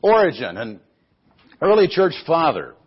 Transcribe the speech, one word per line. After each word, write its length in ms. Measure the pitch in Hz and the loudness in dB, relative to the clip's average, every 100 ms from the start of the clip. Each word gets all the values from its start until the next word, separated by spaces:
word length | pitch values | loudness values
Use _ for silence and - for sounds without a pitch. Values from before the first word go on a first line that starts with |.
Origen, 540 | 196 220 196 117 117 87 | 2 4 2 -2 -10 -10
an 240 | 113 104 _ _ _ _ _ _ _ _ | -12 -14 _ _ _ _ _ _ _ _
early 240 | 170 214 190 | 2 4 2
church 280 | - 190 - - | 2 0 -2 -4
father 480 | 165 160 98 67 - | 0 0 -2 -8 -16